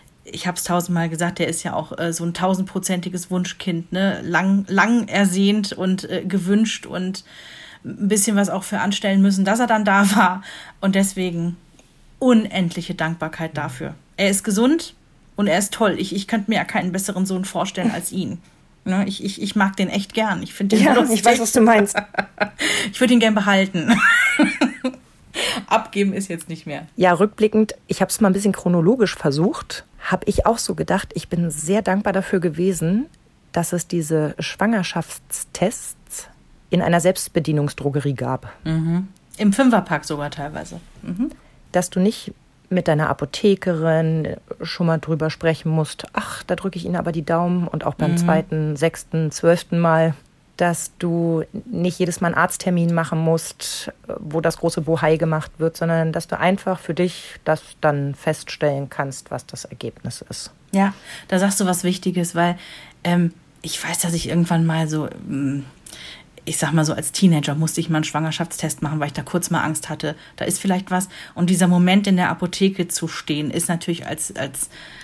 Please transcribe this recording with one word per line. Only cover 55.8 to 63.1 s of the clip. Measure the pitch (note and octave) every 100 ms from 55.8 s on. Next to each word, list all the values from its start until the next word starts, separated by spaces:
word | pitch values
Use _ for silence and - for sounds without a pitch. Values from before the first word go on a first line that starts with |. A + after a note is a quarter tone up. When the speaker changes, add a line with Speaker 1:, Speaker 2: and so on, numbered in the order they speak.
| E3 E3 D#3+
Speaker 2:
dass | E3 -
du | -
einfach | F3 G3 - F#3
für | -
dich | E3+ F3+ - - -
das | - D#3 - -
dann | D#3 C#3+ C#3+
feststellen | C#3 - D#3 - - D3 C#3 C#3
kannst, | - C#3 C3+ -
was | B2 -
das | A#2+
Ergebnis | - - A#2 - - - -
ist. | - - _ -
Speaker 1:
Ja, | G3 G3 G3 - - -
da | F#3
sagst | G3 G3
du |
was | F#3+ F3+
Wichtiges, | F3+ F3+ F#3+ F3+ E3+
weil, | E3+ F3 F3 - - - -
ähm, | F3